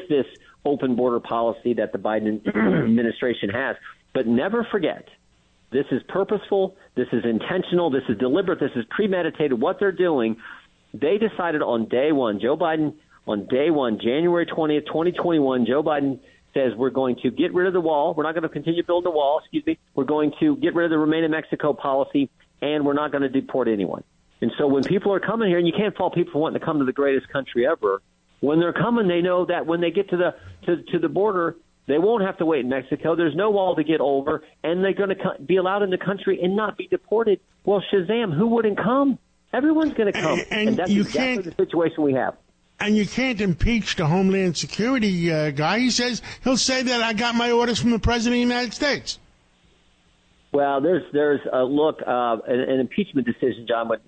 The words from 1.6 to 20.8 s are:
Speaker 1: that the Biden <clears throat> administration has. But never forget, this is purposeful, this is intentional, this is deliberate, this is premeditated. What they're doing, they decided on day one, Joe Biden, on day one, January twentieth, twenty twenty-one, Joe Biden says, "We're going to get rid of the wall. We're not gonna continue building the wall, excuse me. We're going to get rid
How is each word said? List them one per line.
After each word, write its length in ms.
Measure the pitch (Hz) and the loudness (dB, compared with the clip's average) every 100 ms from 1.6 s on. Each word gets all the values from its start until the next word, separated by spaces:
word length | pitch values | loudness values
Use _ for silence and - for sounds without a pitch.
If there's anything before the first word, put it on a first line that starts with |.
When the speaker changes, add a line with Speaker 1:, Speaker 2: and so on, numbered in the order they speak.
| 123 | -2
Speaker 1:
that 180 | 113 104 | 0 -2
the 60 | 101 | -2
Biden 420 | 98 110 107 107 - | -2 -2 -2 -2 -2
<clears throat> 360 | - 220 175 | 0 2 2
administration 680 | 120 113 117 - 127 113 101 | 4 2 2 0 -2 -2 -4
has. 260 | 113 135 104 - - _ | -4 -4 -8 -14 -20 _
But 120 | 131 113 | -4 2
never 380 | 120 170 233 | 2 2 -2
forget, 420 | 220 208 151 - - _ _ _ _ _ _ | -2 -2 -2 -4 -12 _ _ _ _ _ _
this 140 | 127 143 | -2 0
is 100 | 131 - | -4 -2
purposeful, 680 | 180 196 208 - 196 190 - - | -4 -2 -4 0 0 0 -4 -8
this 140 | - 123 | -6 -2
is 120 | 120 | -2
intentional, 680 | 117 110 - 185 180 175 170 | 0 -2 -2 -4 0 0 2
this 140 | 131 - | 0 -2
is 80 | 104 | -2
deliberate, 420 | 127 160 190 156 | 0 0 0 -2
this 100 | 139 127 | -2 -4
is 80 | 110 | -4
premeditated. 720 | - 208 185 160 - 151 120 | -2 0 0 -2 -2 -2 0
What 200 | 147 185 | 0 0
they're 100 | 202 | 0
doing, 460 | 175 180 147 113 110 - - - _ _ | 2 2 2 0 -2 -10 -20 -20 _ _
they 240 | 110 143 202 | -4 0 2
decided 420 | 220 - 175 151 | 0 -2 -2 -2
on 260 | 117 117 107 | 0 0 0
day 240 | 120 147 | 0 2
one, 260 | 147 120 101 | 2 0 0
Joe 180 | 113 156 | 0 0
Biden, 380 | 170 160 151 - _ _ - | 0 0 -2 -6 _ _ -6
on 200 | 107 95 | -4 -2
day 240 | 127 156 | 0 2
one, 280 | 151 123 104 | 2 0 0
January 480 | 104 139 175 175 165 | 0 0 2 0 -2
twentieth, 380 | - 156 151 147 | -2 0 0 -2
twenty 240 | 156 170 | -2 -2
twenty-one, 560 | 170 175 165 135 127 113 | 0 0 2 2 2 2
Joe 160 | 135 | 0
Biden 380 | 156 147 139 127 - _ _ | 0 0 -2 -4 -12 _ _
says, 180 | 147 127 107 | -2 0 0
"We're 140 | 131 | -2
going 260 | 127 131 123 | 0 0 0
to 80 | 127 | -2
get 200 | 110 175 | 0 0
rid 140 | 175 185 | 2 2
of 60 | |
the 80 | 185 | 2
wall. 340 | 160 151 160 | 2 2 0
We're 80 | 160 | 0
not 120 | 151 165 | -2 -2
gonna 120 | 160 | -4
continue 360 | 151 147 170 | -4 -2 -2
building 260 | 165 175 180 | 0 0 0
the 60 | 156 | 2
wall, 240 | 139 147 | 2 2
excuse 260 | - 156 151 | -2 -4 -4
me. 100 | 160 _ - | -4 _ -4
We're 80 | |
going 280 | 135 151 151 147 | 0 2 0 2
to 180 | 156 135 | 0 2
get 180 | 160 | 0
rid 80 | 165 | 0